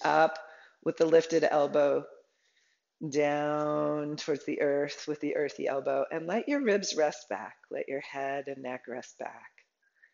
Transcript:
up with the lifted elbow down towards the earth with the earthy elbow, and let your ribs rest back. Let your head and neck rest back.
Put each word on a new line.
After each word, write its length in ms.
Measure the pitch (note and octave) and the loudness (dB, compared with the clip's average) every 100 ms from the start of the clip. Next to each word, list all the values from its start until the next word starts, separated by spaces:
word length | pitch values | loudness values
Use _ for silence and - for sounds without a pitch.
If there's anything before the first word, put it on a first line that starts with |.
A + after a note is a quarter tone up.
up 340 | D#3 D3+ D#3+ - - - - _ | 2 6 6 2 -12 -20 -20 _
with 140 | - - | -4 2
the 80 | D#3+ | 6
lifted 420 | E3 D#3+ E3 D3+ | 6 6 2 4
elbow 540 | D3+ C#3+ D3 C#3+ C#3 - - _ _ _ _ _ _ _ _ D#3+ | 4 4 4 4 2 -2 -18 _ _ _ _ _ _ _ _ -4
down 1080 | C#3+ D3 D3 D3 D3+ D3+ D3+ D3+ D3+ D3 D3+ | 0 2 2 0 0 0 0 0 -2 -4 -6
towards 280 | - C#3+ | -4 -4
the 160 | - - | -4 0
earth 460 | D3 C#3+ C#3+ - - | 2 2 0 -4 -8
with 100 | D3 | -4
the 140 | C#3+ | -2
earthy 320 | D3+ C#3+ - C#3+ | -2 -2 -2 -4
elbow, 380 | C3+ C#3 C3+ C3+ | -2 -2 -2 -2
and 140 | D#3+ E3 | -4 -4
let 200 | G#3 - | -4 -2
your 160 | C#4+ | 0
ribs 320 | B3+ G3+ F#3 | 2 0 0
rest 340 | - D3+ - - | 0 -2 -2 -8
back. 240 | G2 G2 - _ | -8 -8 -16 _
Let 180 | C#3+ - | -8 -6
your 120 | C#3 | -8
head 480 | - C#3 C#3 C#3 C#3 | -8 -8 -6 -6 -8
and 140 | C#3 | -10
neck 200 | B2+ B2+ - | -8 -10 -10
rest 320 | B2 - - | -12 -12 -12
back. 320 | A#2 A#2 - _ _ _ _ _ _ | -12 -12 -20 _ _ _ _ _ _